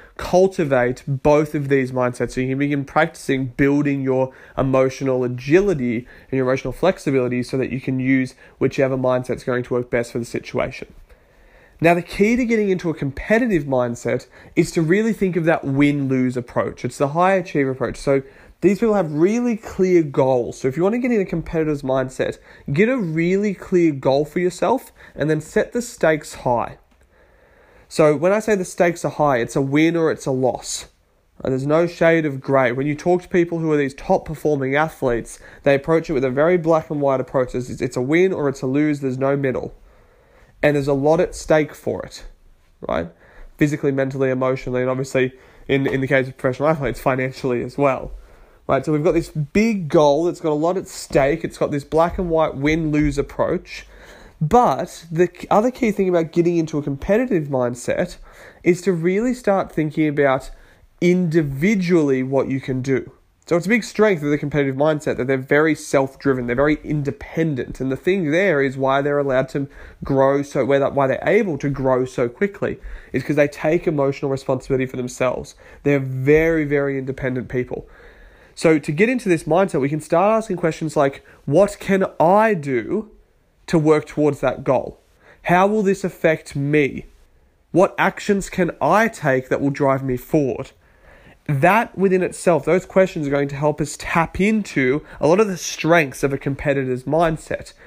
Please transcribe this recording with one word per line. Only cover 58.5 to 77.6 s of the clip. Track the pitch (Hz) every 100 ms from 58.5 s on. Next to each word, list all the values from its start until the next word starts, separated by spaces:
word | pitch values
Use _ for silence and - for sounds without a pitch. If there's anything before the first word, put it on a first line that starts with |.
| -
is | 170 175
to | 196
really | 170 175 196 247
start | 240 - 196 -
thinking | - 151 160 151
about | 143 139 131 - - - _ _ _
individually | 175 180 175 165 143 135 185 214 175 180 143 131
what | 131 135 110
you | 135
can | - 127
do. | 127 131 - - _ _ -
So | 165
it's | 175
a |
big | 233
strength | - - 214 175
of | 147
the | 147
competitive | 147 147 139
mindset | 131 151 151 - 107
that | 127
they're | 135
very | 131 147 160
self-driven, | 151 - 139 135 - 139 127 120
they're | 123
very | 151 151
independent. | - 151 139 - - 165 165 131 - -
And | 131
the | 131
thing | 185 196 151
there | 165 202 143
is | 139 135
why | 131 139
they're | 143 143
allowed | 139 127 135
to | 151 135 - - -
grow | - 135 135 139
so, | 143 147
why | 127 139
that, | 135
why | 139 135
they're | -
able | 151 202 202 143
to | 151
grow | 139 131 127 127
so | - 120
quickly | - 202 - 120 - - - -
is | 135
'cause | - 147
they | 143
take | - 156 170 170
emotional | 147 139 135 143
responsibility | 135 - 131 - 131 131
for | 127
themselves. | 123 - 127 - - - - -
They're | 143 143
very, | 131 131 135 151 165 160
very | 147 143 143 135
independent | 135 131 131 127 98
people. | 127